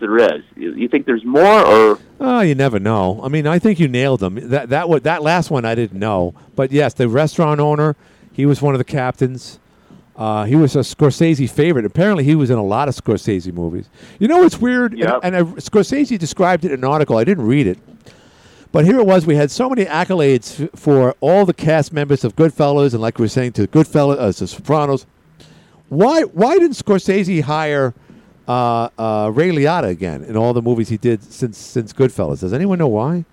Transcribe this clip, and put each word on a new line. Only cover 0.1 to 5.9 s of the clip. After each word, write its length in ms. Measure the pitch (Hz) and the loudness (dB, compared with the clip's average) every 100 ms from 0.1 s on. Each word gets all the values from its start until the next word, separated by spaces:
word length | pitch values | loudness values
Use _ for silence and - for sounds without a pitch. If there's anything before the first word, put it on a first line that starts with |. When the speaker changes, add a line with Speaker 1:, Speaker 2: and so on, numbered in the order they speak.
| 110 | 2
Speaker 1:
is. 260 | 107 76 - - | 2 0 -8 -12
You, 160 | 82 | -10
you 160 | 69 120 | -6 -4
think 160 | 143 | -4
there's 180 | 139 117 | -2 -4
more, 440 | 117 139 190 214 156 | 0 2 6 6 6
or? 320 | 113 110 104 - - | 6 6 4 -4 -6
Speaker 2:
Oh, 220 | 269 247 | -2 0
you 140 | 180 | 2
never 240 | 135 139 107 | 2 0 0
know. 420 | 101 110 92 107 | -2 0 0 -2
I 60 | 135 | -4
mean, 180 | 156 147 | -4 0
I 120 | 175 | 0
think 200 | 220 170 | 2 2
you 100 | 151 | 0
nailed 320 | 123 135 123 | 0 0 0
them. 160 | 95 101 143 | -2 -6 -4
That, 220 | 135 120 | -4 -2
that, 180 | 143 175 | -4 0
wa-, 120 | 151 | 0
that 220 | 147 170 | 0 -2
last 280 | 151 175 156 | 0 0 0
one 160 | 143 113 | -4 -2
I 80 | |
didn't 240 | 117 113 | -2 -4